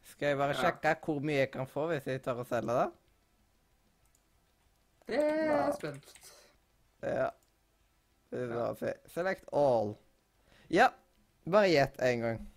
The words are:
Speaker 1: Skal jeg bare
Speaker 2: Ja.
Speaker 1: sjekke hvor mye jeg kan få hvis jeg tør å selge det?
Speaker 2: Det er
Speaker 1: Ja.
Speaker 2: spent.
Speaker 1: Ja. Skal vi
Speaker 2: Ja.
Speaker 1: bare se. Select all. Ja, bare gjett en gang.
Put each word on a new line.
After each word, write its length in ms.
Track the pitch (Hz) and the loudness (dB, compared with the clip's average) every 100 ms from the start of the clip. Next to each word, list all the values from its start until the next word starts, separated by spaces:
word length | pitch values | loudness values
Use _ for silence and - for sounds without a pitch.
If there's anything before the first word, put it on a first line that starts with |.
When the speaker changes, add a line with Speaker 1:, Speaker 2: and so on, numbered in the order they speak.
Speaker 1:
Skal 240 | - - 143 | -20 -4 -2
jeg 100 | 143 | 0
bare 160 | 139 | 0
Speaker 2:
Ja. 80 | 143 170 | 2 0
Speaker 1:
sjekke 300 | 165 156 160 | 0 0 0
hvor 200 | - 147 | -2 -4
mye 180 | 147 143 | 0 0
jeg 60 | 131 | 0
kan 140 | - 131 | -2 -6
få 220 | - 160 | -4 -2
hvis 160 | 156 | -2
jeg 180 | 135 131 | -4 -6
tør 220 | - 120 | -4 -6
å 20 | 123 | -4
selge 380 | 120 107 123 | -4 0 0
det? 80 | 202 - _ _ _ _ _ _ _ _ _ _ _ _ _ _ _ _ _ _ _ _ - | 0 -4 _ _ _ _ _ _ _ _ _ _ _ _ _ _ _ _ _ _ _ _ -6
Speaker 2:
Det 100 | 233 | 0
er 280 | 302 311 311 | 0 0 0
Speaker 1:
Ja. 240 | 294 285 | 0 0
Speaker 2:
spent. 320 | 285 156 139 - - - - - _ _ _ _ _ | -2 -8 -10 -18 -20 -20 -20 -20 _ _ _ _ _
Speaker 1:
Ja. 280 | - 131 131 - _ _ _ _ _ _ _ _ _ | -6 -2 -4 -6 _ _ _ _ _ _ _ _ _
Skal 120 | 123 123 | -8 -6
vi 60 | |
Speaker 2:
Ja. 0 | |
Speaker 1:
bare 220 | 117 113 110 | -4 -4 -4
se. 180 | - - - | -6 -8 -10
Select 380 | - 185 190 - | -6 -4 -4 -4
all. 460 | 139 143 120 107 107 _ _ _ _ _ - - | 2 4 4 0 -6 _ _ _ _ _ -20 -2
Ja, 200 | 170 254 - _ _ _ _ - | 4 4 2 _ _ _ _ 0
bare 220 | 196 196 | 4 6
gjett 300 | 151 135 - | 4 2 2
en 180 | 127 120 | 0 0
gang. 260 | 117 113 - | -2 -4 -10